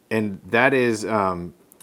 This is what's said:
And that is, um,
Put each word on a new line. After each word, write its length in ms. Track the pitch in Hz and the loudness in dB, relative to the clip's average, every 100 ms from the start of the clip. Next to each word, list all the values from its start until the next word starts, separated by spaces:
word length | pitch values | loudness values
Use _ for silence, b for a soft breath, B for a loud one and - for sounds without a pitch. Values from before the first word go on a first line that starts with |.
| _ | _
And 280 | 110 104 95 92 | -4 -4 -8 -2
that 240 | 117 135 | 2 4
is, 320 | 135 120 107 | 4 2 0
um, 480 | 104 107 95 87 87 - _ - | -2 0 0 -4 -8 -14 _ -20